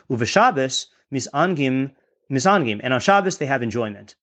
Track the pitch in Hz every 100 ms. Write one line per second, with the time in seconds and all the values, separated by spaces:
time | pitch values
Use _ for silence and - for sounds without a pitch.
0 | - 127 117 196 247 156 131 - - _
1 | - 135 - 143 175 165 135 131 135 -
2 | _ _ - 135 180 196 127 104 123 127
3 | - 202 190 - 139 135 120 113 110 101
4 | 104 _